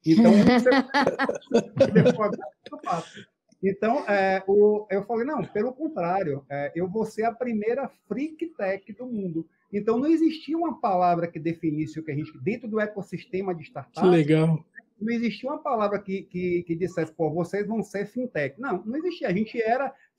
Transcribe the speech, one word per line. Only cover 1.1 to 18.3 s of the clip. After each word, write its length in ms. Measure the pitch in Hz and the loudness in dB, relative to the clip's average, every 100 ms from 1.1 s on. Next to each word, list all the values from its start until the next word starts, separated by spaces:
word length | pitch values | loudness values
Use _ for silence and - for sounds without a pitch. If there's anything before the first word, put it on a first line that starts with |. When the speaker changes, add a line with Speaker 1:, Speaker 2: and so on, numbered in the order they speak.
| - 269 - _ - - - 269 208 254 247 | -2 -4 -4 _ 0 0 2 4 6 4 4
Speaker 1:
foie 140 | 208 | -2
gras 220 | - - _ - | -4 -10 _ -18
do 80 | 294 | -12
pato. 300 | - 170 - - - _ _ _ | -6 -6 -6 -20 -20 _ _ _
Então, 440 | 196 - 214 269 - | -2 0 -2 -2 0
é, 360 | 202 190 190 190 | 2 2 0 2
o, 400 | 208 208 208 214 | 6 6 4 -2
eu 120 | 190 | -4
falei, 220 | 196 233 254 | -2 -4 -2
"Não, 180 | 294 | -4
pelo 300 | 180 202 240 | -4 -2 -4
contrário, 720 | 262 311 - 170 190 170 131 _ | -4 -6 -4 -2 0 -2 -4 _
é, 240 | 143 143 165 | -6 -6 -4
eu 120 | 185 | -4
vou 180 | 214 214 | -2 -4
ser 180 | - | -2
a 80 | 202 | -4
primeira 580 | 226 247 220 208 247 262 _ _ | -4 -4 -2 -2 -2 -6 _ _
freak 400 | 214 302 311 330 - | -6 -6 -8 -10 -6
tech 380 | 190 196 - | -4 -4 -8
do 140 | 202 254 | -16 -8
mundo." 400 | 220 185 160 160 _ _ | -6 -6 -6 -8 _ _
Então, 240 | 202 208 240 | -4 0 0
não 80 | 294 | 2
existia 500 | 330 320 - - 330 | 4 2 0 -6 -4
uma 240 | 339 233 | -2 -2
palavra 480 | 220 180 180 170 170 | 0 2 2 2 -2
que 120 | 165 | -4
definisse 600 | 156 165 165 151 156 - | -6 -4 -4 -2 -6 -8
o 40 | |
que 80 | 151 | -6
a 40 | 143 | -6
gente, 160 | 151 - | -8 -6
dentro 240 | 131 247 233 | -6 -4 -4
do 120 | 214 | -4
ecossistema 760 | 208 208 190 170 - 185 196 165 | -4 -6 -10 -12 -8 -6 -4 -6
de 80 | |
startups, 360 | 147 147 - - | -10 -16 -14 0
Speaker 2:
Que 80 | 190 | 4
legal. 560 | 175 147 156 160 160 - - _ _ | 4 4 4 4 0 -4 -20 _ _
Speaker 1:
não 100 | 214 | -4
existia 380 | 233 233 - 254 | -2 -2 -4 -8
uma 80 | 294 | -8
palavra 420 | 302 233 208 202 | -4 -2 0 -2
que, 220 | 202 190 | -4 -8
que, 400 | - 180 180 175 | -6 -6 -2 -2
que 120 | 170 165 | -2 -4
dissesse, 360 | 180 170 160 | -4 -4 -6
"Pô, 200 | - 156 | -2 -2
vocês 340 | 160 175 202 202 | -2 -4 -4 -4
vão 160 | 220 | -4
ser 240 | - 196 202 | -4 -6 -6
fintech." 560 | 247 254 | -6 -6